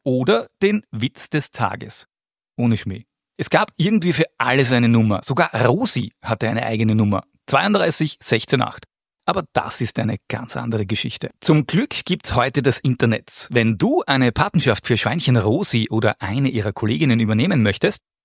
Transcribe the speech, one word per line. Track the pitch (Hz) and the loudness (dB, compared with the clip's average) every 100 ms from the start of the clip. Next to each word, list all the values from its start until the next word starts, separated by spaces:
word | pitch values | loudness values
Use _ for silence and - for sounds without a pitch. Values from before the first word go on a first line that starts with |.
oder | 135 127 131 226 - - | -2 0 2 0 0 0
den | 196 208 - | 0 2 -2
Witz | 107 123 - - | -6 -6 -6 -6
des | 151 - | -4 -4
Tages. | - 101 101 - - - _ _ _ _ - | -4 -4 -6 -12 -16 -18 _ _ _ _ -2
Ohne | 120 110 | 0 0
Schmäh. | 98 98 - _ _ - | -4 -12 -14 _ _ -8
Es | - | 0
gab | 170 208 - | 0 0 -2
irgendwie | 175 220 175 | 0 2 2
für | 143 165 - | 0 -2 -2
alles | 123 135 123 | 0 2 2
eine | 123 117 | 2 4
Nummer. | 117 110 101 | 4 4 0
Sogar | - 131 170 110 120 | -2 0 0 2 2
Rosi | 165 247 - - - | 2 0 -4 -6 -8
hatte | - 110 113 | -6 -4 -2
eine | 110 110 | -2 -2
eigene | 110 110 110 | 0 2 2
Nummer. | 104 101 - _ - | 2 0 -4 _ -2
Zweiunddreißig | 135 196 202 170 - 156 - | 0 2 2 0 0 -4 -4
sechzehn | - 110 - 143 | -2 -2 0 -2
acht. | - - - _ _ _ - | -2 -6 -18 _ _ _ -4
Aber | 185 151 | -4 -4
das | 120 78 - | -4 -4 -4
ist | 117 - | -6 -4
eine | 110 110 - | -4 -4 -8
ganz | 110 120 - | -10 -10 -8
andere | 117 110 101 | -4 -4 -2
Geschichte. | - - - - - | -4 -4 -8 -12 -4
Zum | - 151 131 | 2 2 2
Glück | 170 285 - - | 0 -2 -4 -6
gibt's | 180 - 123 | -6 -2 0
heute | 127 139 | 0 0
das | 131 - | 0 0
Internet. | 139 123 117 110 - - - | 0 0 0 0 -4 -12 -2
Wenn | 120 113 104 | 0 2 2
du | 214 277 - | 2 2 0
eine | 135 123 | 2 2
Patenschaft | - 151 170 131 104 - | 2 0 2 2 0 0
für | 117 | 0
Schweinchen | 110 160 - 123 | 0 0 2 2
Rosi | 101 147 208 120 110 | 4 0 0 0 0
oder | 113 110 - | 0 0 0
eine | 98 120 135 | -4 -2 -2
ihrer | 113 107 | -2 -4
Kolleginnen | - 110 143 151 117 | -4 -2 0 2 2
übernehmen | 110 107 175 160 | 2 2 2 2
möchtest, | 107 - 196 - _ _ | 2 2 0 -2 _ _